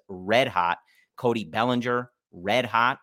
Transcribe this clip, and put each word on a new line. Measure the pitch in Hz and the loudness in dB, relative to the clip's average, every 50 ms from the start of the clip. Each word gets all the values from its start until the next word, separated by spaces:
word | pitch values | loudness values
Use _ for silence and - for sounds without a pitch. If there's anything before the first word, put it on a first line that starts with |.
| - | -16
red | - 98 92 92 98 110 123 135 | -16 -14 -8 -2 2 2 2 2
hot, | 123 92 90 87 85 87 - _ _ _ _ _ _ _ | 2 2 0 0 0 0 -4 _ _ _ _ _ _ _
Cody | - - 120 117 113 98 | -4 -2 -2 0 -2 -4
Bellinger, | 80 - 110 117 127 123 123 117 123 123 123 127 - _ _ _ _ | -4 -2 0 0 0 0 0 0 -2 -2 -2 -4 -8 _ _ _ _
red | 104 90 87 101 113 127 123 | -18 -8 -2 0 0 0 0
hot, | 110 113 113 120 123 135 - | 2 2 2 2 2 0 -2